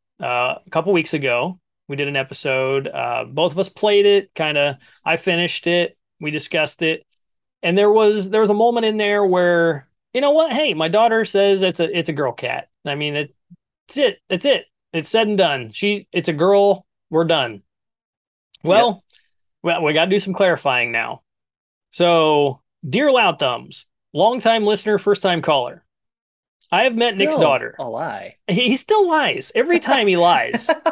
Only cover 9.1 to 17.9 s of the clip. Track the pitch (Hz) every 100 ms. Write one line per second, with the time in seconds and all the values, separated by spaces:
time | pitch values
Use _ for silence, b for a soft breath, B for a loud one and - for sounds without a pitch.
9.1 | 208 196 180 175 170 165 143 - _ _
10.1 | 247 285 311 320 247 302 156 160 202 233
11.1 | 226 214 202 202 196 185 - 165 175 165
12.1 | 147 131 - 123 127 - _ 147 143 147
13.1 | 147 143 _ _ - _ _ - 277 262
14.1 | - - 180 285 220 - _ _ 165 151
15.1 | 226 214 202 170 139 113 - 202 208 -
16.1 | 175 170 147 180 202 202 190 _ _ -
17.1 | 156 165 160 123 101 _ _ _